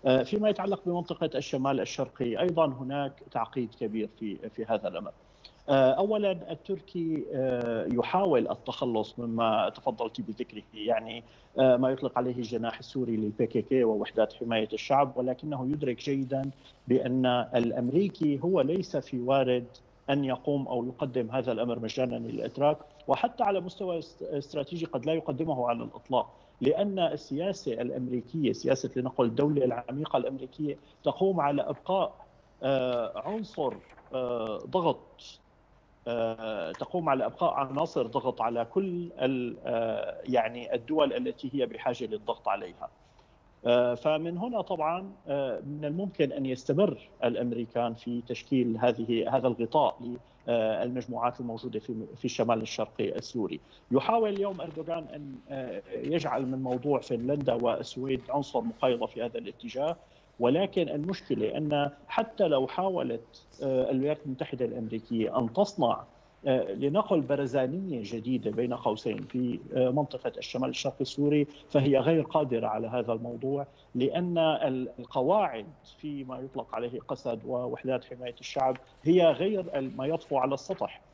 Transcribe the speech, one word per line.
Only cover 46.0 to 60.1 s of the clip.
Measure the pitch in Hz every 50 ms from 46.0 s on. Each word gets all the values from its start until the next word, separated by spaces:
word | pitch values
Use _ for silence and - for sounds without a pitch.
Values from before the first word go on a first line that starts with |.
| 202 190 - - 156 135
أن | - 143 135
يستمر | 131 131 127 - - 139 160 208 196 - - - - - - -
الأمريكان | 117 117 - 123 123 117 120 117 113 - 120 120 117 113
في | 110 - 120 120 120 120 -
تشكيل | 120 - - - 139 127 120 117 113 113
هذه، | 123 123 120 113 113 110 117 113 95 - 127
هذا | 135 117 127
الغطاء | 113 113 117 110 - 151 139 110 - - 120 120 120 123 - - _ _ _ 117
للمجموعات | 120 117 110 110 107 92 107 123 123 127 113 - 120 113 117 123 120 -
الموجودة | 123 120 113 110 - 123 110 107
في، | - - 117 110 107 - -
في | - -
الشمال | 120 - - 117 117 117 110
الشرقي | 110 - - - 110 - - - 110 98 -
السوري. | - - - - 120 101 82 82 - - - - - _ _
يحاول | 120 135 - - 220 233 226 214
اليوم | 202 196 196 202 190 180
أردوغان | 165 165 147 156 151 165 170 170 156 - -
أن، | 147 147 139 131 117 - -
آه، | 139 135 127 123 - - - -
يجعل | - - - 139 160 170 143 139 127 120 135
من | 127 131 131
موضوع | 131 127 127 127 127 147 143 127
فنلندا | - - 123 117 120 131 143 147 135 135 117
والسويد | 117 120 117 107 - 123 - - 127 131 135 131 123 - -
عنصر | 131 143 139 - - 123
مقايضة | 113 117 110 - - 131 120 117 110
في | - - 110
هذا | 117 117 113 117
الاتجاه، | - - - - - 117 113 131 147 160 170 - - _